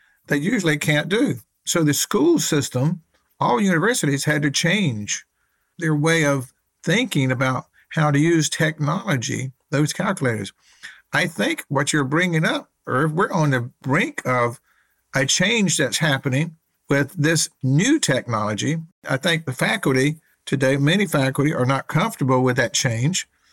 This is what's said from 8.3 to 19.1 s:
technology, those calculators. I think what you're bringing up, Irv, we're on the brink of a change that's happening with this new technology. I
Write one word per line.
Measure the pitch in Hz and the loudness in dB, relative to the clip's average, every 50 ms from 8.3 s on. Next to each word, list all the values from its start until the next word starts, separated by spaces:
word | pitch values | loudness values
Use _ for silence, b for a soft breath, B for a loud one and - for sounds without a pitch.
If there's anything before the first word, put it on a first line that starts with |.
| 170 160 151 - | 4 2 2 0
technology, | - - 160 156 156 - 147 143 160 196 - 208 156 127 113 131 123 110 127 135 - _ _ - | 0 -2 -2 -2 0 -2 -2 -2 -2 -2 -2 -2 -2 -2 -2 -4 -4 -4 -6 -8 -10 _ _ -4
those | 147 139 151 147 - | 0 0 0 0 0
calculators. | - 185 214 190 - 143 123 113 107 101 - - B B B B B B B B B B B - | -2 -2 -4 -2 -2 -2 -2 -2 -2 -6 -8 -12 B B B B B B B B B B B -2
I | 143 180 165 | -2 -2 -2
think | - - 208 277 330 - - - | -2 -2 -2 -2 -2 -4 -6 -4
what | 139 135 143 143 - | -2 -2 -2 0 0
you're | 151 139 | -2 0
bringing | 127 143 160 180 180 165 160 160 | 0 0 0 0 2 0 0 0
up, | 214 294 285 - _ _ _ - | 0 -2 -4 -6 _ _ _ -10
Irv, | 160 135 127 151 160 151 | -4 -2 0 0 0 0
we're | 170 208 - | 0 -2 0
on | - 175 151 147 | 0 0 2 2
the | 135 123 120 123 - _ | 2 0 -2 -4 -10 _
brink | - 135 131 175 226 330 - - - | -4 -2 0 0 0 -2 -4 -6 -4
of | 123 127 127 120 120 117 - _ _ _ _ _ _ _ _ _ _ - | -2 0 0 0 0 -2 -6 _ _ _ _ _ _ _ _ _ _ -4
a | 135 139 | -2 -2
change | 131 - - 180 202 240 226 202 170 - - | 0 0 0 0 0 2 2 2 0 0 0
that's | 147 120 101 - | -2 -2 -2 -2
happening | - 156 139 127 - 139 127 139 165 165 - _ _ _ _ _ _ - | 0 0 0 0 -2 -2 0 0 -2 -2 -6 _ _ _ _ _ _ 0
with | 143 139 143 127 - | 0 0 0 0 -2
this | - 143 156 165 156 - - _ - | 0 0 2 2 2 0 -4 _ -4
new | - 131 135 147 202 262 302 311 | -2 2 2 2 4 4 2 2
technology. | - - 135 120 - - 117 107 107 104 107 101 120 127 160 165 160 - _ _ - | 2 2 0 0 0 -2 -4 -2 -2 -2 -4 -2 -2 -2 -4 -4 -6 -12 _ _ -6
I | - | -4